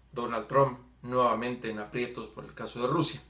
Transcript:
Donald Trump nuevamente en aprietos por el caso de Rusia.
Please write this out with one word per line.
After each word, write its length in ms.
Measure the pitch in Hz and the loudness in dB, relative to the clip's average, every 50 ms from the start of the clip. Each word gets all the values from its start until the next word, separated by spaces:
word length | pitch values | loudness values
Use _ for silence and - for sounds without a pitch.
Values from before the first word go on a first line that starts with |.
| _ - | _ -12
Donald 360 | - 123 120 113 117 110 107 | -8 -6 -4 -4 -4 -4 -2
Trump 320 | - 135 139 139 131 120 - - - - - - | 2 4 6 6 4 2 -6 -16 -20 -20 -16 -8
nuevamente 680 | 123 123 127 123 120 110 110 120 123 123 - - 113 | -2 2 4 4 4 4 2 0 -4 -4 -4 -6 -6
en 100 | 107 104 | -6 -6
aprietos 480 | 104 - - 123 123 120 - 120 110 | -8 -6 -4 -4 -4 -4 -6 -10 -12
por 160 | 110 - - - | -12 -14 -16 -16
el 100 | 107 - | -14 -12
caso 280 | - 113 113 - 120 | -10 -10 -8 -4 -2
de 60 | 123 | 0
Rusia. 340 | 127 151 170 - - - - - | 2 2 4 2 2 0 -2 -8